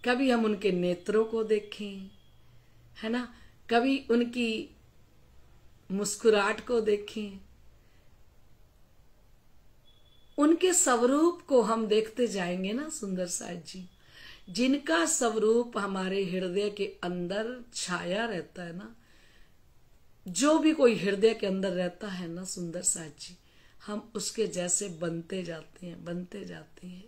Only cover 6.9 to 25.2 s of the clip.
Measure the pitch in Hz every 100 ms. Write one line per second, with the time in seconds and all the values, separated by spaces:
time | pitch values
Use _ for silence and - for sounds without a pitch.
6.9 | 208 208 220 208 196 - - - - _
7.9 | - - - - - - - - _ -
8.9 | - - - - - - - - _ _
9.9 | _ - - - - 302 339 370 349 277
10.9 | 240 247 285 339 339 - 262 208 226 214
11.9 | 214 220 - 233 190 175 180 190 233 311
12.9 | - 196 185 180 - - 175 160 185 180
13.9 | _ - - - - - 180 254 285 302
14.9 | 320 330 - 240 220 214 233 240 220 196
15.9 | 190 185 196 185 185 185 185 202 202 196
16.9 | - 180 180 175 202 220 254 240 - -
17.9 | 175 175 196 226 185 - - 175 170 214
18.9 | 233 _ - - - - - - - -
19.9 | - - - 190 170 285 311 311 311 247
20.9 | 196 190 196 220 226 202 190 190 180 180
21.9 | 175 208 185 170 170 185 - 175 175 180
22.9 | 175 156 139 - 180 _ - - - -
23.9 | 208 - 220 - - 202 170 175 - 202
24.9 | 165 170 165